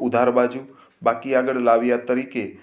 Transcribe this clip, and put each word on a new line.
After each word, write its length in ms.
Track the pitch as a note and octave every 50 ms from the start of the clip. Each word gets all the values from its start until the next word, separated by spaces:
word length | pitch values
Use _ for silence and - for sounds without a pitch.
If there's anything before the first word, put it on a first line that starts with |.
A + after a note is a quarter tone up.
ઉધાર 300 | B2+ B2 A#2+ A#2 B2 B2 A#2+
બાજુ, 340 | B2 B2 A#2+ B2 C3+ C3+ - - - - _ _ - -
બાકી 320 | A#2 A#2 A#2 A#2+ C3 C3+
આગળ 240 | B2+ B2+ C3 C3 B2 A#2+
લાવ્યા 380 | A#2 A#2 A2+ A#2+ B2 A#2+ A#2+ A#2+ -
તરીકે 340 | B2+ B2+ C3 C3+ - A#2+ G#2 F#2+ - -